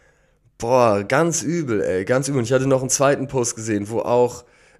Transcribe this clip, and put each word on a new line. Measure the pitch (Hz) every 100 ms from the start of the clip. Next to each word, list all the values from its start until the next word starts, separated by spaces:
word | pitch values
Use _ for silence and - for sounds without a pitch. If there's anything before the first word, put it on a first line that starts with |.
| _ _ _ _ _ -
Boah, | 117 127 120 101 101
ganz | 135 170 -
übel, | 110 170 139 104
ey, | 67 92
ganz | 101 123 139
übel. | 139
Und |
ich | 113
hatte | 131 131
noch | 131
einen | 131
zweiten | - 139 143 135
Post | 135 117 -
gesehen, | 110 104 101
wo | 113
auch, | 87 120 120 - - _ _